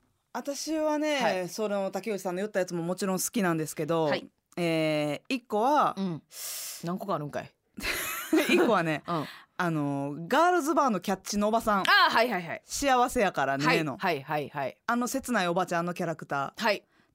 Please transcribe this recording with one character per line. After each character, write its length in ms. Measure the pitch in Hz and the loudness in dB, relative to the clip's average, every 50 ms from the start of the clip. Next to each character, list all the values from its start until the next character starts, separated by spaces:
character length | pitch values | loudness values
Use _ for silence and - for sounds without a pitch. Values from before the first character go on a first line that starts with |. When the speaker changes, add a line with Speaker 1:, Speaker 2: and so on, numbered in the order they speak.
| _ _ _ _ _ _ | _ _ _ _ _ _
Speaker 1:
私 420 | - 240 240 285 277 277 - 294 320 311 | -10 -8 -6 -6 -6 -6 -4 -2 0 0
は 180 | 302 311 302 | 2 2 2
ね、 240 | 302 302 302 294 269 | 0 0 0 0 2
Speaker 2:
は 120 | 220 160 | 2 2
い。 160 | - 185 185 175 | 0 0 -4 -6
Speaker 1:
そ 180 | - - 214 202 | -4 -4 -4 -2
の 220 | 202 202 196 190 | -2 -2 -2 -4
竹 220 | 190 196 190 226 | -4 -6 -4 -4
内 100 | 208 185 | -4 -4
さ 80 | - 190 | -4 -4
ん 60 | 175 | -4
の 40 | 180 | -4
言 60 | 202 | -4
っ 20 | 208 | -2
た 100 | - 196 | 0 -2
や 60 | 180 | -2
つ 60 | 180 | 0
も 100 | 175 170 | -2 -4
も 140 | 165 170 185 | -2 -2 -4
ち 80 | - 214 | -2 -2
ろ 100 | 190 190 | -2 0
ん 40 | 180 | 0
好 60 | - | -2
き 180 | - - 233 | -2 0 0
な 100 | 190 175 | 2 2
ん 60 | 165 160 | 2 0
で 80 | 156 | -2
す 100 | 147 - | -4 -4
け 80 | - 156 | -4 -2
ど、 200 | 147 165 165 160 | 0 0 2 2
Speaker 2:
は 120 | 147 190 | 2 0
い。 100 | 180 - - _ _ _ _ - | -2 -4 -8 _ _ _ _ -6
Speaker 1:
え 640 | - 175 165 165 160 156 156 151 151 151 147 147 - _ - | -2 0 0 2 2 2 0 0 0 0 -2 -4 -6 _ -4
ー、 60 | 269 | -4
一 80 | 247 | -4
個 180 | - - 220 208 | -4 -2 -2 0
は、 340 | 226 269 302 285 214 156 - 190 | 2 4 4 4 4 2 2 -2
Speaker 2:
う 20 | |
ん。 220 | 196 185 165 139 - _ - - - - - - - - - - - | -4 -4 -4 -6 -10 _ -16 -12 -12 -10 -10 -10 -10 -12 -10 -8 -6
何 120 | 170 180 | -6 -6
個 100 | 208 226 | -6 -4
か 100 | 196 180 | -4 -4
あ 20 | 147 | -4
る 80 | 147 | -4
ん 40 | 143 | -6
か 100 | - - | -8 -8
い。 120 | - - _ _ _ _ _ | -10 -10 _ _ _ _ _
Speaker 1:
<laughs> 720 | - - - - - - - - - - - - - 294 - | -8 -6 -4 -4 -4 -4 -6 -6 -8 -2 2 2 4 4 4
一 180 | 277 - 339 | 4 4 6
個 60 | 254 | 4
は 100 | 214 185 | 4 2
ね、 200 | 165 160 156 - - | 2 0 -2 -2 -4
Speaker 2:
う 60 | - | -4
ん。 120 | 170 160 143 - - - - _ _ - | -2 -2 -4 -6 -10 -16 -20 _ _ -4
Speaker 1:
あ 120 | 180 170 | -2 0
の、 440 | 165 151 147 143 143 139 139 143 147 147 170 | 0 0 0 -2 -2 -2 -4 -4 -6 -8 -4
ガ 220 | 170 240 294 330 359 | 0 2 4 6 6
ー 40 | |
ル 100 | 359 349 | 4 4
ズ 100 | 277 294 | 2 2
バ 120 | 330 302 294 | 2 4 4
ー 40 | 262 | 2
の 120 | 214 175 | 2 0
キ 120 | - - | -2 -2
ャ 40 | 196 | -4
ッ 40 | 190 | -4
チ 180 | - - - 202 | -4 -4 -2 0
の 100 | 208 214 | 2 2
お 20 | |
ば 100 | 220 226 | 2 2
さ 160 | 226 226 208 | 2 2 2
ん。 40 | 196 | 4
Speaker 2:
あ 40 | 180 - 381 403 359 311 | 4 6 6 6 6 6
ー、 20 | |
は 120 | 247 240 | 4 4
い 80 | 226 247 | 2 2
は 80 | 220 180 | 0 -4
い 40 | |
は 120 | 175 160 120 | -4 -6 -10
い。 80 | - _ | -10 _
Speaker 1:
幸 460 | - - - 277 277 254 247 240 262 | -10 -6 -2 2 2 4 4 4 2
せ 100 | - 247 | 2 2
や 120 | 208 180 | 0 2
か 120 | - 160 139 | 2 0 0
ら 140 | 135 139 135 | 0 0 0
ね 240 | 143 156 165 175 | 2 2 2 2
の。 160 | 160 151 117 - | 2 -2 -4 -2
Speaker 2:
は 140 | - 185 | -2 -2
い、 100 | 165 135 | -2 -2
は 160 | 135 - 156 151 | -2 -4 -4 -4
い、 100 | 143 117 | -4 -4
は 120 | - 147 | -6 -6
い、 20 | |
は 40 | 139 123 | -6 -6
い。 100 | - _ _ | -8 _ _
Speaker 1:
あ 100 | - 233 | -2 -2
の 120 | 240 247 233 | -2 -2 -2
切 220 | - 269 - - | -4 -4 -4 -2
な 120 | 240 208 | 0 0
い 60 | 180 175 | 0 0
お 40 | |
ば 140 | 170 185 180 | 0 0 0
ち 80 | 170 180 | 0 0
ゃ 80 | 170 | -2
ん 20 | 170 | -2
の 80 | 175 | -2
キ 120 | 175 - 180 | -4 -4 -4
ャ 20 | |
ラ 100 | 165 160 | -4 -4
ク 80 | - 160 | -6 -6
タ 300 | - 147 139 139 - - | -4 -4 -2 -4 -4 -4
ー。 60 | - | -2
Speaker 2:
は 100 | - - | 0 0
い。 120 | 302 - - _ _ _ _ _ | 0 0 -4 _ _ _ _ _